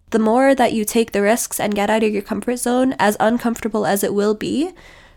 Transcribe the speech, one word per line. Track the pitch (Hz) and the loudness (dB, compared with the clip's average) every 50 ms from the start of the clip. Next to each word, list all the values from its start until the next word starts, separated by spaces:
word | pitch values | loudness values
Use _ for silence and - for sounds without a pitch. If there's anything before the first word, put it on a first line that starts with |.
| _ _ | _ _
The | - 220 | -2 0
more | 220 220 226 254 269 277 269 | 2 2 2 4 4 4 4
that | 269 247 214 - | 4 2 2 0
you | 226 208 | -2 -2
take | - - 233 233 - | 0 0 0 0 0
the | - 202 | 0 0
risks | 202 202 226 247 - - - - | 2 2 0 0 -2 -6 -6 -4
and | - 208 208 | -4 -4 -2
get | 202 202 214 | -2 0 0
out | 214 220 | 0 2
of | 220 214 | 0 0
your | 214 202 208 | -2 -2 -4
comfort | - 220 202 - - 247 240 | -6 -6 -6 -4 -4 -4 -4
zone, | - 240 247 254 262 262 - - | -2 0 0 2 2 0 0 2
as | 190 208 208 - | 2 2 2 2
uncomfortable | - 220 240 240 - 240 233 - - 220 208 214 208 | 0 0 0 0 0 -2 -4 -4 -4 -4 -2 -2 0
as | 151 196 202 - | 0 0 0 0
it | - 202 | 0 0
will | 202 202 214 214 | 0 0 0 0
be, | 214 - 175 202 240 311 370 359 - - - - - - - - | -2 -4 -4 -2 -2 -2 -4 -6 -10 -20 -20 -20 -20 -20 -20 -20